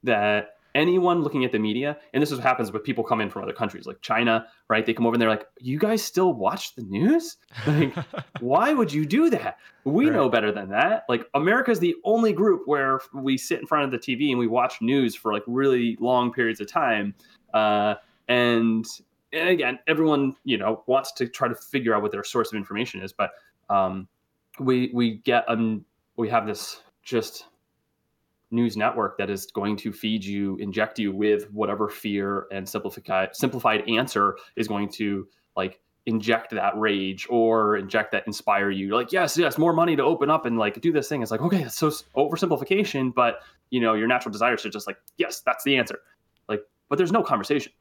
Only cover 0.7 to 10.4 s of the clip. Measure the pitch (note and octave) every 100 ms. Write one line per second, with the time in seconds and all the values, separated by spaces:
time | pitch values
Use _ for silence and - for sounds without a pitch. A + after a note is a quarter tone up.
0.7 | C#3 E3 F3+ F3+ F3 D3 C#3+ B2+ A2+ G#2+
1.7 | A2 C#3+ D3 - C3 D3 C3+ B2 B2+ A2
2.7 | G#2+ - A#2+ A#2 A#2 G#2 G2+ G2 - A2
3.7 | - - - - A2+ A#2+ A2+ A2+ _ _
4.7 | A2 A2 A2+ A#2 A#2+ A2+ G#2+ - - B2+
5.7 | D3 G#3 A3 - - F#3 B2+ G2 F3 -
6.7 | - G#2+ G2 F#3 E4 E4 - _ - -
7.7 | D3+ D3 - - A3 - - A#2+ D3 B3
8.7 | D4+ G3+ C#3+ D3+ A#3 E4 A#3 - - -
9.7 | _ C3+ D#3+ D4 C4+ C3+ A2+